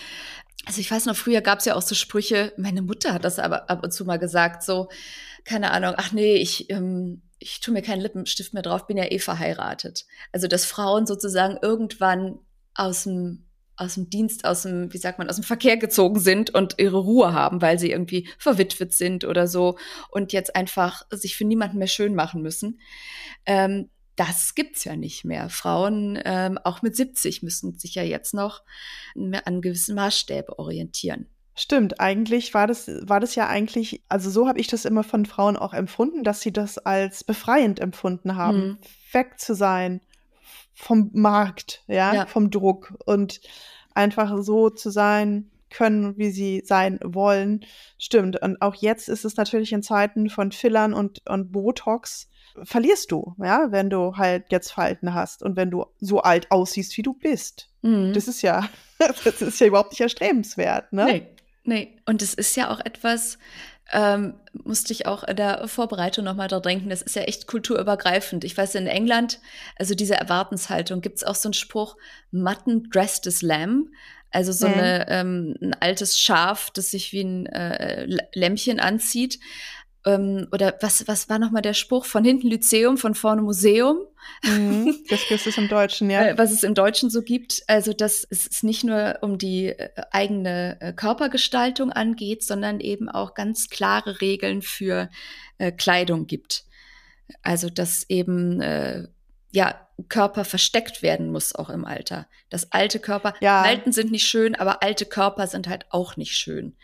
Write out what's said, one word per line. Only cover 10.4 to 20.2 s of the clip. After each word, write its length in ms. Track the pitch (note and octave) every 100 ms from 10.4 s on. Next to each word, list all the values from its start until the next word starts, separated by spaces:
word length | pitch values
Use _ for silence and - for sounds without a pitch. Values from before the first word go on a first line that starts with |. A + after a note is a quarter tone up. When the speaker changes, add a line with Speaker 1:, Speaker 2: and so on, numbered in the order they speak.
| F3+
Speaker 1:
dass 160 | F3+ -
Frauen 400 | - G3 G#3 A3
sozusagen 520 | G3+ G3+ F#3 F#3+ G3
irgendwann 800 | G#3 A3+ G#3+ - F#3+ F#3 F#3+ - _ _ _ -
aus 280 | F#3+ F3+
dem, 420 | G3 F3+ F3+ F3 _ _ _ -
aus 180 | F3+ F#3+
dem 140 | F3
Dienst, 340 | G3+ A3 - -
aus 180 | F3+
dem, 280 | F#3 F3 F3
wie 40 | F3+
sagt 220 | F3+ F3+
man, 100 | F3
aus 60 | F#3
dem 80 |
Verkehr 340 | - A#3 B3+ A3+
gezogen 420 | A3 - F#3 G#3
sind 300 | F3+ G3 A3
und 220 | F#3+ F#3+ -
ihre 180 | G3 F#3+
Ruhe 360 | F#3+ B3 F3+
haben, 280 | D#3+ C#3+ F3
weil 160 | E3 F3
sie 140 | E3+
irgendwie 360 | F3+ F3 F3+ F3 -
verwitwet 540 | D4+ G3 F#3+ - F3
sind 300 | - F3+ F3+
oder 240 | - F3 F3
so 300 | F3+ F3+ F3+ - - -
und 240 | G3+